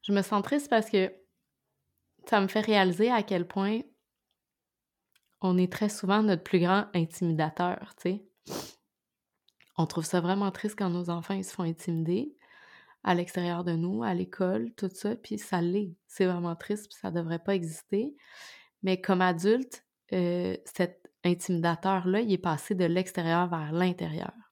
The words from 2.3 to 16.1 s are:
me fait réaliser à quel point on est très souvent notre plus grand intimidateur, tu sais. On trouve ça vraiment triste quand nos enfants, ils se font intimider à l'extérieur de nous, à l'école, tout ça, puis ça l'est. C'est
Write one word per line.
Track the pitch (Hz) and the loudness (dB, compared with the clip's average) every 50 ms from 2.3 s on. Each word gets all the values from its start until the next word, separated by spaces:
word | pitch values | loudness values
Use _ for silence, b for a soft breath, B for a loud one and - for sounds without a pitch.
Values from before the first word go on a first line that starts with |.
| 226 208 | 2 2
me | 196 | 2
fait | 190 - 214 | 2 2 0
réaliser | 214 226 214 202 190 185 175 180 214 240 | 2 4 4 6 6 4 4 4 2 4
à | 247 220 208 | 4 0 0
quel | - 196 175 175 | 0 0 -2 -2
point | 175 - 196 196 202 220 226 - - _ _ _ _ _ _ _ _ _ _ _ _ _ _ _ _ _ _ _ _ _ _ _ _ _ _ _ _ _ _ | -2 -2 -2 0 0 0 -2 -4 -10 _ _ _ _ _ _ _ _ _ _ _ _ _ _ _ _ _ _ _ _ _ _ _ _ _ _ _ _ _ _
on | - 185 180 | 0 2 4
est | 180 180 180 | 4 2 2
très | 180 - 214 208 | 0 -2 -2 -2
souvent | 208 - - 190 202 214 | -2 -4 0 2 2 4
notre | 220 214 185 170 - | 4 4 2 2 0
plus | - - 180 | 2 2 4
grand | 175 175 190 202 - - - | 4 6 4 2 2 0 0
intimidateur, | 175 165 165 - - 185 170 160 156 156 156 160 - 175 180 180 - - - - | 0 0 0 -2 -2 0 0 2 2 0 0 0 -2 -2 -2 -2 -6 -10 -18 -20
tu | _ - 180 | _ -4 -4
sais. | 190 208 - _ _ _ B B B B B B B B B _ _ _ _ _ _ _ _ _ _ _ _ _ _ _ - _ _ | -4 -4 -8 _ _ _ B B B B B B B B B _ _ _ _ _ _ _ _ _ _ _ _ _ _ _ -20 _ _
On | - 165 | -2 -2
trouve | 156 - 170 160 | -2 -2 -4 -4
ça | - - 180 | 0 -2 0
vraiment | 170 175 190 202 202 196 | 0 0 0 0 -2 -2
triste | 185 - - 208 208 | -4 -4 -8 -8 -4
quand | - 202 180 | -2 -4 -2
nos | 175 180 175 175 | -2 -2 -4 -4
enfants, | 170 170 165 - 196 | -6 -6 -4 -4 -6
ils | 190 190 | -6 -6
se | - - | -8 -6
font | - 180 | -4 -4
intimider | 165 165 - - - 170 165 165 160 180 214 277 302 - B B B B B B B B B B B B B - | -4 -4 -4 -4 -4 -2 -2 0 0 0 -2 -2 -6 -10 B B B B B B B B B B B B B -2
à | - 180 | 0 0
l'extérieur | 175 175 180 - 185 175 175 175 170 175 | 0 0 -2 -4 -2 -2 -2 -2 -2 -2
de | 175 | -2
nous, | 165 165 165 180 196 220 233 | 0 0 0 -2 -2 -2 -2
à | 214 180 | -2 -2
l'école, | 175 185 180 - - 190 180 190 220 233 233 - | -2 -4 -6 -4 -2 0 0 0 -2 -4 -6 -6
tout | - 202 185 185 | -6 -6 -6 -6
ça, | - - 208 233 | -6 -6 -6 -6
puis | 240 - - 214 | -6 -8 -10 -10
ça | 208 - - 196 175 | -10 -6 -4 -2 0
l'est. | 170 175 180 208 208 180 170 _ _ | 0 0 0 -2 -2 -4 -10 _ _
C'est | _ | _